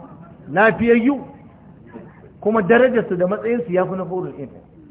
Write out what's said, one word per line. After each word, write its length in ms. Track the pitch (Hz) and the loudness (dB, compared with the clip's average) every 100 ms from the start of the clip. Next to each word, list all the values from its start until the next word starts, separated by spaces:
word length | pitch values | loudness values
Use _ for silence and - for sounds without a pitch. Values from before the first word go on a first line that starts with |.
| - - - - - | -16 -20 -20 -20 -6
lafiyayyu. 680 | 147 220 - 226 233 233 277 - - - - - - - - - - - - | 2 2 2 2 2 2 -2 -6 -18 -20 -20 -20 -20 -20 -20 -20 -20 -20 -8
Kuma 220 | 202 220 | -2 0
darajarsu 540 | 180 233 254 240 180 180 | 4 4 4 2 -2 -2
da 100 | 180 | -2
matsayinsu 440 | 208 214 240 233 | -2 -2 -4 -2
ya 120 | 180 185 | -2 -2
fi 80 | 190 | -4
na 60 | |
hurul 320 | 175 185 156 139 | -8 -8 -8 -10
in. 100 | 135 92 - - - | -16 -18 -20 -20 -20